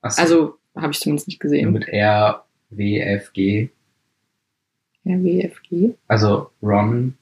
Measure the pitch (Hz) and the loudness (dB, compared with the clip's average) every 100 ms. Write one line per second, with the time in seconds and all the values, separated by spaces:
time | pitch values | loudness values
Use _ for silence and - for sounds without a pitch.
0 | - - 170 165 151 - _ - 156 147 | 0 2 6 4 2 -4 _ -8 -6 -4
1 | - 147 - 180 151 147 110 107 - 104 | -4 -4 -6 -8 -2 0 2 0 -2 0
2 | 104 104 107 - _ _ _ 104 104 104 | 2 4 2 0 _ _ _ -6 -4 -2
3 | 90 101 - - 95 104 117 _ _ _ | -2 -4 -6 -2 0 0 -4 _ _ _
4 | _ _ _ _ _ _ _ _ _ _ | _ _ _ _ _ _ _ _ _ _
5 | - 185 180 180 196 - _ 175 214 - | -6 -2 0 0 -4 -8 _ -2 -2 -2
6 | _ 110 107 101 - _ 104 104 104 120 | _ 0 2 0 -4 _ -2 0 0 -2
7 | 127 131 | -4 -8